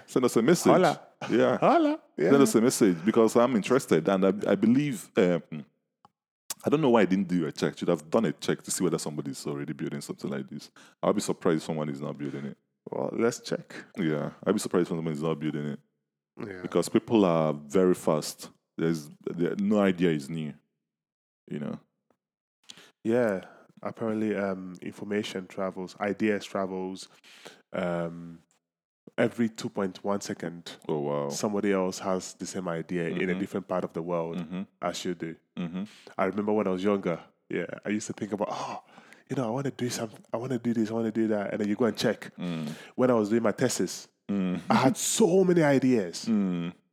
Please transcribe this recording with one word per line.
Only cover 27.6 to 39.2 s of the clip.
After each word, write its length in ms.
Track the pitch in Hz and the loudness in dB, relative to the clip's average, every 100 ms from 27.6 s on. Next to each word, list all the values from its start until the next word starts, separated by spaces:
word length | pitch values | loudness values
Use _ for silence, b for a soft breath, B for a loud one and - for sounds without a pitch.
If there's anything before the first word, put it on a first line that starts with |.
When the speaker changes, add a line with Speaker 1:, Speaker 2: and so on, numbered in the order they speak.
| _ | _
Speaker 2:
um, 640 | - 90 85 85 85 85 82 _ _ _ _ _ _ - - | -4 -2 -2 -4 -8 -14 -16 _ _ _ _ _ _ -10 -2
every 320 | 120 117 117 | -2 0 -2
two 200 | - 120 | -2 -8
point 340 | - 98 - | -4 -4 -4
one 180 | 104 101 | -4 -4
second, 500 | - 101 85 85 - - - | -4 -8 -8 -10 -14 -12 -4
Speaker 1:
Oh, 120 | 78 | -2
wow. 300 | 73 71 71 | -2 -2 -2
Speaker 2:
somebody 420 | - 113 101 101 | -2 -2 0 2
else 280 | 95 92 92 | 2 0 -2
has 340 | 98 92 - - | -2 -2 -4 -10
the 100 | 90 | -10
same 220 | 98 90 | -8 -6
idea 400 | 82 80 87 85 | -6 -4 -4 -2
in 80 | 90 92 | -2 -2
a 40 | |
Speaker 1:
Mm-hmm. 60 | 90 | -2
Speaker 2:
different 280 | 101 101 - | -4 -6 -4
part 160 | 90 | -4
of 100 | 87 | -4
the 80 | 87 | -6
world 360 | 85 87 82 90 | -4 -4 -4 -6
Speaker 1:
Mm-hmm. 240 | 80 90 98 _ | -8 -8 -10 _
Speaker 2:
as 240 | 90 87 95 | -6 -6 -6
you 80 | 85 | -6
do. 200 | 82 80 _ - | -8 -12 _ -10
Speaker 1:
Mm-hmm. 260 | 87 92 104 B B - | -8 -8 -10 B B -2
Speaker 2:
I 80 | 95 | -2
remember 280 | 98 104 | 0 0
when 140 | 107 98 | 0 0
I 40 | |
was 120 | 92 | 0
younger, 360 | 101 98 92 82 - _ - | 0 0 0 -4 -8 _ -8
yeah, 160 | 92 87 - - | -6 -6 -8 -6
I 40 | |
used 180 | 104 - | -6 -6
to 60 | |
think 180 | - 104 | -8 -8
about, 160 | 101 98 | -4 -4
"Oh, 320 | - - - B B B B | -4 -8 -10 B B B B